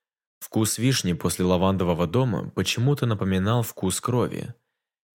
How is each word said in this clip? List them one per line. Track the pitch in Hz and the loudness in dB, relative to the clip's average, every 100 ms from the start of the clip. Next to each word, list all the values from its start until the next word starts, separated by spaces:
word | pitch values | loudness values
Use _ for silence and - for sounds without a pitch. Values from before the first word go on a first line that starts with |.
| _ _ _ - | _ _ _ -20
Вкус | - 110 107 - | -4 0 0 2
вишни | 123 131 90 | 2 2 0
после | 82 90 - 90 | 0 -2 0 2
лавандового | 90 95 95 87 82 87 | 4 2 2 0 0 0
дома | 120 131 80 - - | 0 0 -2 -4 -4
почему-то | 92 - 131 143 120 | -2 0 0 2 0
напоминал | 104 95 92 98 120 | 0 0 0 2 0
вкус | 110 - 92 - | 0 -2 -2 -2
крови. | - 123 101 50 123 - _ _ _ _ _ | 0 0 0 -4 -10 -14 _ _ _ _ _